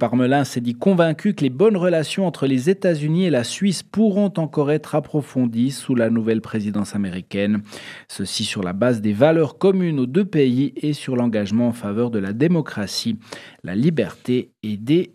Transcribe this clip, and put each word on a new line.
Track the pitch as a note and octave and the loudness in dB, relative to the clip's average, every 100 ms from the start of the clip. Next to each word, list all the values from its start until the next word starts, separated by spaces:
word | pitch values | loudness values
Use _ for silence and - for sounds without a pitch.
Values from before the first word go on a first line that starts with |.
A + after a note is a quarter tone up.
Parmelin | A#2 B2 B2+ C#3+ | 0 2 2 2
s'est | C3 B2+ | 0 -2
dit | A#2+ | -4
convaincu | A#2 G3 F3 E3 D#3 G#3 | 0 2 4 2 2 -2
que | D#3 | 0
les | C#3 | -2
bonnes | B2+ A3 F#3+ | 4 2 4
relations | F3+ E3 D3+ F#3+ F3+ | 2 0 0 -2 -2
entre | - C3+ | 0 0
les | C3 D3 | 2 0
États-Unis | G3 F#3 D3+ D3+ E3+ F#3 | 2 0 0 0 0 2
et | |
la | B2+ | 0
Suisse | A#2+ - G3 D3+ | -2 -2 -2 -2
pourront | - G3 A3 G3 G3+ E3+ | -4 2 2 4 0 0
encore | D#3 D#3 C#3+ | -2 0 0
être | D3+ - | 0 0
approfondies | D#3 D3 D3+ - C3 A#2+ A2+ C3 | -4 -2 -4 -2 -2 0 0 -2
sous | D3 - | -2 -2
la | A#2+ A2+ | 0 2
nouvelle | A#2 A2 A2 | 2 2 -2
présidence | - A2 G#2 G#2 G2 | -2 -4 -2 -4 -4
américaine. | G#2 G2 F#2 - G2 G2+ G#2 G#2 - - - - | -4 -4 -6 -6 -2 0 0 -4 -18 -18 -20 -18
Ceci | - F#2+ - | -10 -6 -4
sur | G#2 G#2+ | -4 -4
la | F2+ | -4
base | G2 B2 A2+ | 0 0 2
des | G#2+ | 0
valeurs | G#2 D3+ E3 D3 - | 4 4 6 0 2
communes | G3 F#3+ E3+ C#3+ | 2 2 0 0
aux | B2 | 0
deux | E3 | 0
pays | G3 D#3 C3 B2 C#3+ - | 0 2 2 2 0 -2
et | D3+ | -4
sur | D3 - | -4 -4
l'engagement | B2 A#2+ G#2+ G2 A2 A#2+ | -2 0 -2 0 0 0
en | |
faveur | A2+ G2+ G#2 A#2+ | -2 -6 -2 -2
de | G#2+ | -2
la | F#2+ | -4
démocratie, | A2 E3+ E3+ C3 A2 G2 - A#2 G#2+ - - - - | 0 2 2 -2 -8 -6 -4 -6 -6 -10 -18 -18 -16
la | D#2+ | -6
liberté | G2 D#3+ D3+ F#2 - - B2 - _ | 0 0 0 -4 -6 -2 -2 -2 _
et | G#2+ G2+ | -8 -6
des | A2+ E3+ - | 2 2 2